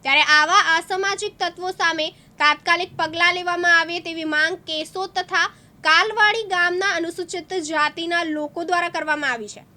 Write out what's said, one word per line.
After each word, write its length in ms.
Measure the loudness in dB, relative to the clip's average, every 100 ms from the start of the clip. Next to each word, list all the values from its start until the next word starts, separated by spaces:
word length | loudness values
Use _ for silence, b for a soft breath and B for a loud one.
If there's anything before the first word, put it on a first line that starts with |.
| 2
ત્યારે 200 | 2 6 4
આવા 260 | 6 4 4
અસામાજિક 640 | 2 0 -4 -2 -4 -6 -4
તત્વો 360 | -6 -4 -8
સામે 360 | -2 -2 0 -4 b b _
તાત્કાલિક 580 | 2 2 0 0 -2 -4
પગલાં 420 | -4 2 0 0
લેવામાં 380 | -2 -2 4 4
આવે 240 | 2 -4
તેવી 260 | -8 -8 -4
માંગ 240 | 0 0 -2 -8
કેશોદ 500 | -8 -6 -6 -6 -6
તથા 260 | -4 -2 -2 b b b
કાલવાણી 680 | 4 4 4 2 2 2 -2
ગામના 420 | 0 0 0 -2 -2
અનુસૂચિત 600 | -4 -8 -8 -8 -6 -6 -4
જાતિના 560 | 0 0 -2 -4 -2 -2
લોકો 340 | -4 -6 -8 -2
દ્વારા 260 | 0 0 -4
કરવામાં 340 | -4 -2 -2
આવી 220 | -4 -8 -14
છે. 100 | -20